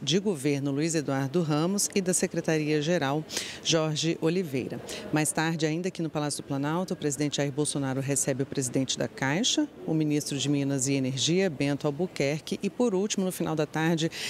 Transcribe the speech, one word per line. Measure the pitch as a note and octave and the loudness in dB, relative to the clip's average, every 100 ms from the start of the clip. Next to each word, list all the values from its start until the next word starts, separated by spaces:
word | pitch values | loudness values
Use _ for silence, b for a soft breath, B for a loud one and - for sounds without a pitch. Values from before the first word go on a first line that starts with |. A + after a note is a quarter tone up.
de | C3+ F3 | 0 0
Governo, | G3+ D#3+ D3 C#3+ C#3 | 0 0 0 0 0
Luiz | C#3 E3 | 0 0
Eduardo | D#3+ C#3 C3+ C3+ E3+ | 0 0 0 0 0
Ramos, | D#3 D3 E3+ G3+ - | 2 2 2 2 0
e | G3+ | 0
da | F3+ | 0
Secretaria-Geral, | F3 F#3 E3 E3 D#3 D3+ D3+ D3 F3 C3+ D3 D#3 B B B | 0 0 -2 0 0 2 2 2 2 2 0 -2 B B B
Jorge | - E3 D#3 D3+ D#3+ E3 | 0 2 2 0 0 0
Oliveira. | D#3+ F3 F3 C3 G#2+ B2+ - B - | 0 0 0 -2 -4 -6 -8 B -2
Mais | D3+ D3+ | 0 2
tarde, | - D#3+ E3 | 0 0 0
ainda | D#3 D#3+ F3+ | 0 0 -2
aqui | - | -4
no | D#3+ | -4
Palácio | D3+ D3 C#3 | -2 -2 -4
do | - | -4
Planalto, | C#3 C#3+ E3 F#3 | -2 0 0 -2
o | F3+ | -2
presidente | D3+ C#3+ D3 - | -2 0 0 0
Jair | C#3+ | 0
Bolsonaro | C#3 D3 D3+ C3+ C3 | 0 -2 0 -2 -2
recebe | C3+ C#3 - C3 | 0 0 0 0
o | C#3 | -2
presidente | - B2+ C#3 C3 - | -2 0 0 0 -2
da | B2 | -4
Caixa, | - C3+ D#3 B3+ - D4 - - | -2 0 2 2 0 0 -4 -2
o | |
ministro | D#3+ D3+ D3 D3 C#3+ | 0 2 2 0 -2
de | C3 | 0
Minas | C#3+ C#3 C#3 C3+ | 2 2 0 2
e | |
Energia, | C#3 C3 C3 A#2+ F3+ F#3+ | 2 0 0 2 2 2
Bento | C3+ C#3+ C#3+ D3+ | 2 0 2 0
Albuquerque, | C#3+ F3+ - C#3 D3+ - F#3 | 0 -2 0 0 0 -4 -4
e, | G3 | -2
por | - B3 | 0 2
último, | F#3 G#3 - | 2 0 0
no | F#3 | -2
final | - D#3+ D#3+ | 0 -2 0
da | |
tarde, | D3 D3+ D#3+ E3+ D#3+ B B | 0 2 2 2 0 B B